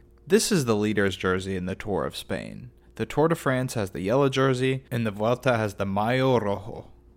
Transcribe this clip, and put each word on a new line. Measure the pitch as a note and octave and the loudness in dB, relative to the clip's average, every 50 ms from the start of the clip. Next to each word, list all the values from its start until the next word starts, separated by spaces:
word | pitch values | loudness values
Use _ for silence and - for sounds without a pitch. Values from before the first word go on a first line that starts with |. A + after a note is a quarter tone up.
| - _ - _ - | -20 _ -20 _ 0
This | D3 F#3 A3+ - - | 2 4 4 4 4
is | A3 E3 C3 | 2 2 2
the | A#2 A2 | 2 2
leader's | G#2 G#2+ G#2+ G#2 G#2 G2+ G2 F#2 | 2 2 2 2 2 2 2 0
jersey | - - F#2 F#2 F#2+ F#2+ F#2+ F#2+ | 0 0 0 0 0 -2 -4 -4
in | F#2 F2+ | -4 -4
the | F#2+ G2 | -6 -6
Tour | - - G#2+ F#2+ D#2+ C2 | -6 -6 -4 -4 -2 -4
of | D2+ - | -4 -6
Spain. | - - - G2 C2 G1+ G#1+ G#1 G#1 B2 B2 - - - - - | -10 -8 -8 -8 -8 -8 -10 -14 -14 -16 -18 -20 -20 -20 -14 -10
The | - A2+ | -8 -8
Tour | - - D3 D3+ | -4 0 2 2
de | E3 E3 | 2 2
France | - - C#3 C3 B2+ C3 C3 - | 0 -2 -2 0 0 -2 -2 -2
has | A#2+ G2 F#2+ | -4 -4 -4
the | - E2 | -4 -4
yellow | F#2 G2 B2 C#3 C#3+ C3+ | 0 2 4 4 4 4
jersey, | C3 C3+ C3+ C3+ B2+ B2 C3 C3 C3 C3 - - | 2 2 2 2 2 2 0 0 0 -2 -4 -6
and | B2 A#2+ A2+ | -4 -2 -2
the | A2 | -2
Vuelta | G2 G#2 G#2+ A2+ B2 A#2+ - C3+ A#2+ | -2 0 0 0 0 2 2 2 2
has | A2+ A2 G2+ F#2+ | 2 0 -2 -2
the | - G2 | -4 -4
maillot | G2 F#2+ G2+ G#2+ A2+ B2+ C3 C3 C3 B2+ A2 | -2 0 0 0 0 0 2 2 4 2 2
rojo. | G#2 G2+ G2+ F#2+ - - C#2+ - - - - - - - - | 2 0 -2 -4 -6 -10 -14 -14 -16 -18 -20 -20 -20 -20 -18